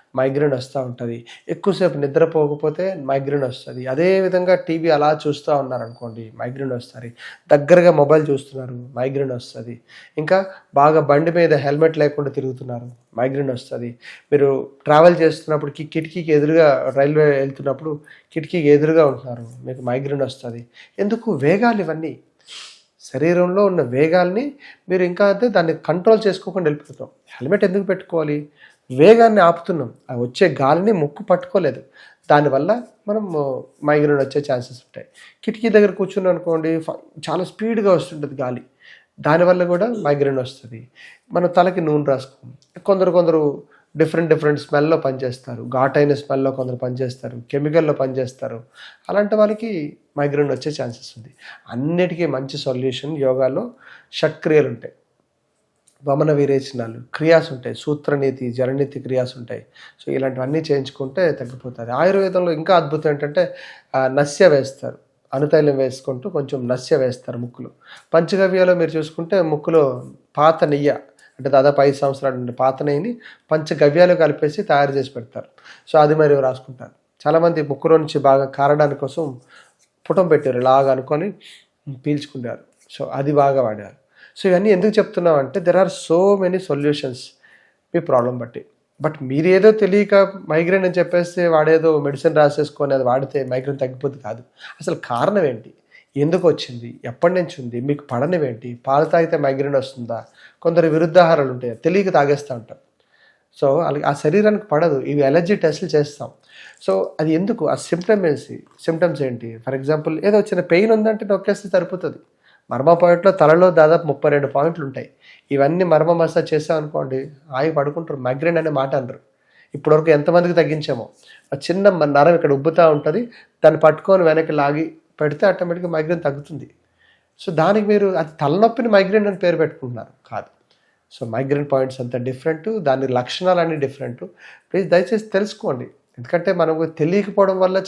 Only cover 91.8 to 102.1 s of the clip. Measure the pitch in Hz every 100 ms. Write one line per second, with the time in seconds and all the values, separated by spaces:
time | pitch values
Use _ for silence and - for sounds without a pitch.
91.8 | 160 151 143 139 160 156 147 147 147 -
92.8 | 139 135 123 131 131 143 127 127 135 135
93.8 | 127 127 139 123 107 117 - _ - -
94.8 | 156 160 - 120 160 208 147 110 - _
95.8 | _ _ _ 143 147 175 170 147 - 120
96.8 | 120 - 120 120 170 185 170 - 123 120
97.8 | 135 143 - 120 156 180 135 117 123 120
98.8 | 135 139 156 170 165 160 139 135 143 139
99.8 | - - 117 113 - _ - _ 170 170
100.8 | 165 156 170 175 165 156 135 127 123 113
101.8 | 160 190 190